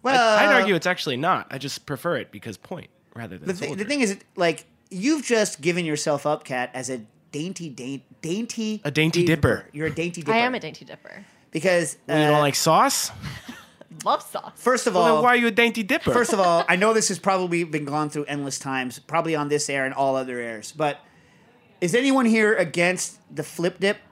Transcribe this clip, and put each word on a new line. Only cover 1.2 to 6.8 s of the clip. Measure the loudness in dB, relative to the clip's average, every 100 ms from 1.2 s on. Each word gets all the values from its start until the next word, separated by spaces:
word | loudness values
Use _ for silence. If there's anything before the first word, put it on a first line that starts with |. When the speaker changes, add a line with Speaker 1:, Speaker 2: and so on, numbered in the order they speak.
| 0 0 -2
Speaker 1:
I | -10
just | -8 -10 -10
prefer | -6 -4 -4
it | -6
because | -14 -14 -14
point | -12 -14 -14 _ _
rather | -16 -14 -10
than | -8
Speaker 2:
the |
thi-, | -6 -6
Speaker 1:
soldier. | -6
Speaker 2:
the | -4
thing | 0
is, | 0 -2 _ 0
like, | 0 0 -10 _ _
you've | -4 0 0 0
just | 0 0 -2
given | -2 0 -2
yourself | -2 -2 -2 0
up, | -4 -4
Kat, | -6 -6
as | -8